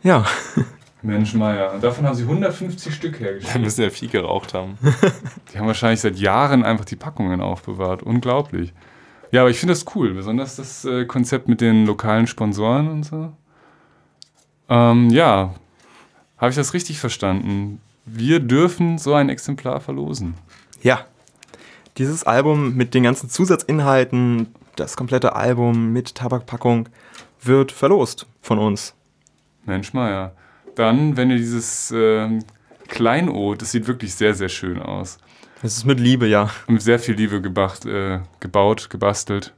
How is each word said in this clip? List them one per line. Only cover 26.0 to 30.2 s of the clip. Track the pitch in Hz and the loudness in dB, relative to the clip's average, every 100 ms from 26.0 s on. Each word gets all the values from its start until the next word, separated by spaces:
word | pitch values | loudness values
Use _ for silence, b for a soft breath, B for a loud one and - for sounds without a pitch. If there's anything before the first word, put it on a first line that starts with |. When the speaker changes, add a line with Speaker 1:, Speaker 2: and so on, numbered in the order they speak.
| 127 - | -4 -8
Speaker 1:
Tabakpackung, | 123 123 - 117 123 117 113 B B B B B | -4 -4 -6 -4 0 0 0 B B B B B
wird | 120 135 135 | 4 4 4
verlost | - 139 196 123 - - _ | 2 4 4 2 -4 -18 _
von | - 110 | -2 0
uns. | 107 101 - _ _ _ _ _ _ _ - | 0 -2 -6 _ _ _ _ _ _ _ -8
Speaker 2:
Mensch, | 95 101 | -8 -6
Meier. | 131 117 95 | -4 -2 -4